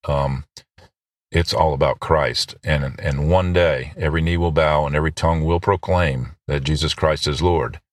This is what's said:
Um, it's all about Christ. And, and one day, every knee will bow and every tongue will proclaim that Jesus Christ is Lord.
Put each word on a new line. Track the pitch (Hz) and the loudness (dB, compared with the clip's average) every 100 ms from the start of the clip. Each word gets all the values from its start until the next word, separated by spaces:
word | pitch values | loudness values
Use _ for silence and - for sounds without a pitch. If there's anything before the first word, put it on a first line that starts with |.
| - | -2
Um, | 71 69 67 - - _ _ _ _ _ _ _ | -2 0 -4 -10 -20 _ _ _ _ _ _ _
it's | 82 82 | 0 0
all | - 82 | 0 0
about | 69 73 - | 2 0 0
Christ. | - 80 65 58 - - | 0 2 2 -2 -6 -6
And, | - 73 67 64 | -2 -2 -2 -4
and | - 69 76 | -4 -2 2
one | 92 90 | 2 2
day, | 87 85 65 69 - | 2 2 0 -6 -4
every | 80 80 | -2 0
knee | 80 85 | 0 0
will | 85 | 0
bow | 80 78 76 73 | 2 2 2 0
and | 73 | 0
every | 80 | -2
tongue | 80 82 82 | 0 0 0
will | 80 85 | 0 0
proclaim | - 95 - 90 82 65 64 - - | 0 -2 0 0 0 -2 -8 -10 -4
that | 71 | -4
Jesus | 69 76 78 | 0 -2 -2
Christ | - 78 76 73 | 0 0 2 -2
is | 69 | 0
Lord. | 85 80 60 - _ | 0 0 -2 -8 _